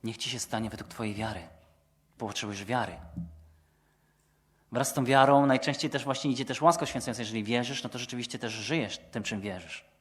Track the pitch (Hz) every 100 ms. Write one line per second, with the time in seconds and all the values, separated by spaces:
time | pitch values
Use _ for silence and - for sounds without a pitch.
0 | 117 113 - 123 - 110 110 113 - -
1 | 110 101 110 101 82 - _ _ _ _
2 | _ _ 113 104 107 101 101 123 104 80
3 | - - 85 - - _ _ _ _ _
4 | _ _ _ _ _ _ _ 120 135 -
5 | 127 135 135 139 143 131 - 139 151 139
6 | 135 131 147 127 139 131 160 165 143 127
7 | 120 117 110 113 104 120 123 139 120 123
8 | 120 123 117 131 117 110 107 160 107 -
9 | - 120 101 107 101 90 78 - _ _